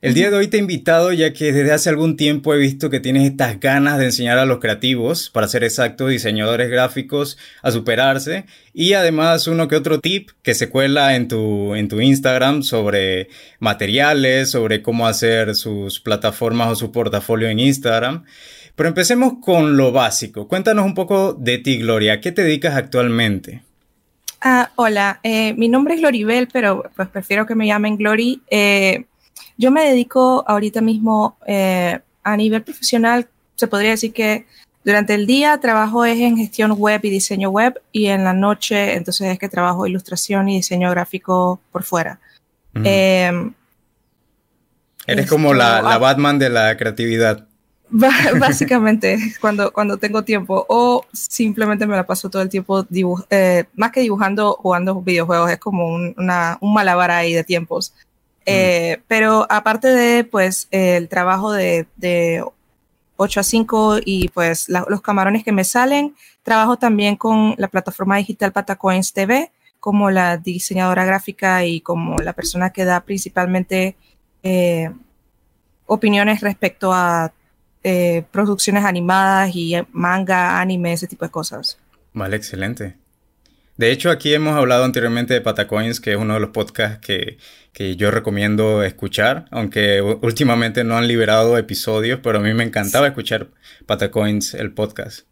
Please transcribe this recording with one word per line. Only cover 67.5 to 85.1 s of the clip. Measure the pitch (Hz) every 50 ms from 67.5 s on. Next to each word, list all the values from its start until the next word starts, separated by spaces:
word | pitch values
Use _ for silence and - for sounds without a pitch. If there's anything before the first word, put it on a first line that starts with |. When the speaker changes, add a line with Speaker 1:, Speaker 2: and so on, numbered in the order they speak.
| 214 -
Speaker 2:
la | 196 190
plataforma | - 190 185 - 180 - 190 190 196 202
digital | 202 - 214 - 214 190 190
Patacoins | 202 196 - 196 - - 190 185 185 190 - -
T | 196 196
V, | 190 240 269 330 339 _ _ _ _ _ _
como | - 208 208 208 202 196
la | 190 190 180 175 175 165
diseñadora | 165 185 180 180 - - 190 185 185 185 185 185 185
gráfica | 185 190 196 - - 196 - - 190 185 185 180
y | 170 170 165 _
como | - 170 165 165 165 160 156
la | 156 175 170
persona | - - - - 180 180 185
que | - - 185
da | 180 180 175 -
principalmente, | - 202 196 - 190 - 190 180 180 185 185 180 - 190 185 185 190 190 _ _ _ _ _ _ _ _ _ _
eh, | 185 185 180 180 175 170 165 165 160 - - - _ _ _ _ _ _ _ _ _ _ _ _ _ _ _ _
opiniones | - 208 214 226 214 208 202 202 208 220 214
respecto | - 202 196 _ - 185 - _ - 185 185
a, | 180 180 175 170 170 165 165 _ _ _ _ _ _ _ _ _ _ _
eh, | 190 185 180 175 175 170 170 165 _
producciones | _ 190 208 202 208 196 - - 196 202 202
animadas | 202 180 175 175 175 185 190 190 190 196 190 190 185 180
y, | 180 170 165 170
eh, | 170 180 - -
manga, | 170 170 175 180 190 190 180 190 180 180 180 180 180
anime, | 180 190 185 180 170 170 170
ese | 165 -
tipo | 180 - - -
de | 165
cosas. | - 170 156 - - 107 151 - - _ _ _ _ _ _ _ _
Speaker 1:
Vale, | 110 98 95 101
excelente. | 107 107 - - 95 95 101 120 - 107 95 92 _ _ _ _ _ _ _ _ _ _ _ _ _ _ _ _
De | - 117 113
hecho, | 131 135 - 175
aquí | 165 - - 151 147
hemos | 151 156 151 151
hablado | 151 135 123 123 123 127
anteriormente | 127 120 127 117 117